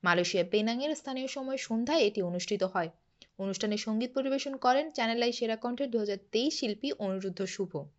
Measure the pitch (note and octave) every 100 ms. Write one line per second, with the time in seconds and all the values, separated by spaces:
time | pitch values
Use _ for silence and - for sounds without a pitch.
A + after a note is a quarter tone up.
0 | F#3 F3 F3 F#3+ E3+ G#3+ G#3+ A#3 D4 D4+
1 | - C4 C4 C#4 C4 C4 - A3+ A#3+ D#4+
2 | G#3 G#3 F3 F3+ - G#3 F#3 F#3 E3 -
3 | _ _ - - G3 F#3+ G#3+ G#3 A3 A3
4 | B3+ C4+ C4+ C4+ C#4 C4+ B3+ C4 D#4 D4+
5 | A3+ A#3 A#3+ A#3 A3+ A3 A#3+ B3 C#4 A3+
6 | G#3 G3 _ A3 C#4 - B3+ G#3 C#4+ -
7 | G3+ F#3+ F#3+ F3+ F#3+ - F#3 D3+ C#3+